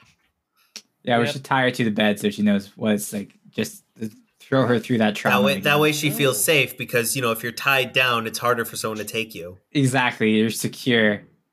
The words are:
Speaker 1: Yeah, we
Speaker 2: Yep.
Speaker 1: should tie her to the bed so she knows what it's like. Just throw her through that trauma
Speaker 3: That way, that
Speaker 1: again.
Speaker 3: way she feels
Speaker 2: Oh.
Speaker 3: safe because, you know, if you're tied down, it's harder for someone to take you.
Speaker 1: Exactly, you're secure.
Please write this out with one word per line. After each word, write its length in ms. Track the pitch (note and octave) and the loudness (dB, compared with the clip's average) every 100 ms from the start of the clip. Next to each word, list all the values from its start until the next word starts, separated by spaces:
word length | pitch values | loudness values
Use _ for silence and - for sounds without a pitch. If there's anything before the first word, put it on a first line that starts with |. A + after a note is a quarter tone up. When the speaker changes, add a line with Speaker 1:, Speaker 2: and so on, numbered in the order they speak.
| _ _ _ _ _ _ _ - - _ | _ _ _ _ _ _ _ -20 -20 _
Speaker 1:
Yeah, 140 | - A#2 | 0 2
we 60 | A#2+ | 2
Speaker 2:
Yep. 80 | |
Speaker 1:
should 120 | C#3+ C#3 | -2 -2
tie 160 | C3+ | 0
her 80 | B2+ | 2
to 120 | B2 A2+ | 0 0
the 60 | |
bed 280 | G#2 G#2+ G#2 | 2 2 2
so 100 | G#2+ | -2
she 120 | G#2 | 0
knows 340 | G#2 G2+ G2 - | 2 2 -2 -6
what 180 | A2 G#2 | -2 0
it's 180 | - | -2
like. 240 | G#2 F#2+ _ _ | -8 -10 _ _
Just 320 | - - - _ - A2 - _ _ | -6 -6 -8 _ -12 -12 -12 _ _
throw 260 | - C3+ B2 | -2 0 2
her 120 | A#2+ | 2
through 180 | - A#2+ | 0 0
that 180 | A2 G#2 | 2 0
trauma 220 | G#2+ B2 | 0 2
Speaker 3:
That 60 | - | 2
way, 80 | C#3+ | 2
that 40 | |
Speaker 1:
again. 200 | D3 D3 | 2 2
Speaker 3:
way 120 | D#3 | 2
she 160 | D3 D3 | 2 -2
feels 280 | A2+ C#3 B2+ | 2 0 2
Speaker 2:
Oh. 40 | |
Speaker 3:
safe 360 | - D#3 B2 - | 2 2 2 -4
because, 380 | A#2 A#2+ A#2 C3+ | -4 -2 0 0
you 60 | |
know, 100 | A#2+ | -2
if 100 | A2+ | -2
you're 80 | A#2+ | -4
tied 400 | - C#3 C3+ B2 | -4 0 0 0
down, 340 | B2+ B2+ A#2 A2+ | 0 0 0 -2
it's 120 | A2 | -2
harder 260 | A#2+ A#2+ A2+ | 0 0 -2
for 100 | A2 | -6
someone 220 | A2 G#2+ | -6 -6
to 80 | G#2 | -6
take 280 | A2+ A2+ F#2+ | -6 -6 -8
you. 240 | F2 F#2 _ | -14 -16 _
Speaker 1:
Exactly, 640 | D3+ C3+ B2+ B2 - A2 A2 | 0 2 2 0 2 2 4
you're 100 | A2 | 2
secure. 720 | - A#2 - C3 A#2 G#2+ G#2 - _ _ | -2 -6 -6 0 2 2 0 -6 _ _